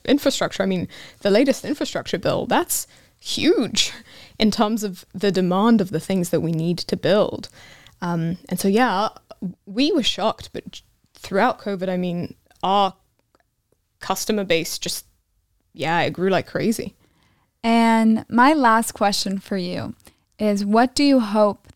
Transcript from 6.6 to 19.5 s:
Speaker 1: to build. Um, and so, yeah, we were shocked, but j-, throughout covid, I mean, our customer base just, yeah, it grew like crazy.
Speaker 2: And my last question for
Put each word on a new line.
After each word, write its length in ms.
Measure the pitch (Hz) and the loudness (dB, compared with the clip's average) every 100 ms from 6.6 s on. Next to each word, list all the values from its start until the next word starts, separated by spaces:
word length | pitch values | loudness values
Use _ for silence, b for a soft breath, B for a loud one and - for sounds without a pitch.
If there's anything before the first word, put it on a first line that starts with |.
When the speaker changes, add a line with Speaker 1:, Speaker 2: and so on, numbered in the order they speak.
| 165 170 | -2 -4
Speaker 1:
to 180 | - - | -4 -4
build. 500 | - 202 185 - - B B B B _ | 0 2 0 -4 -14 B B B B _
Um, 360 | 175 170 165 180 - | -6 -4 -4 -6 -6
and 100 | 185 | -4
so, 80 | 196 | 0
yeah, 420 | 202 254 190 220 - _ - 190 - - | 2 2 0 -4 -6 _ -12 -12 -12 -10
we 260 | 196 294 | -2 0
were 100 | 359 | 2
shocked, 460 | 214 - 208 - - | -2 -2 -4 -6 -10
but 180 | - - | -14 -14
j-, 100 | - - _ _ | -18 -20 _ _
throughout 460 | _ - 196 233 - | _ -4 0 0 0
covid, 260 | - 196 185 | -6 -6 -4
I 60 | 180 | -4
mean, 380 | 180 175 - - _ _ | -4 -4 -8 -12 _ _
our 320 | 180 196 196 - _ _ _ _ _ _ _ _ _ _ | 0 2 2 -2 _ _ _ _ _ _ _ _ _ _
customer 460 | - 190 - 214 196 | -8 -6 -2 -2 0
base 320 | 165 165 - | -2 -2 -8
just, 280 | - - - _ _ _ _ _ _ | -8 -10 -12 _ _ _ _ _ _
yeah, 260 | - 156 170 | -8 -2 0
it 120 | 151 | 0
grew 160 | 160 185 | -2 0
like 180 | 185 - | 0 -2
crazy. 480 | - 175 226 - - _ _ _ _ _ _ | -2 -2 -2 -6 -14 _ _ _ _ _ _
Speaker 2:
And 600 | 233 233 226 226 226 220 - | 0 4 4 4 4 2 0
my 240 | - 254 | 4 4
last 400 | 311 247 220 233 | 6 4 4 0
question 440 | - 202 208 202 196 | -2 0 0 -4 -6
for 180 | - | -6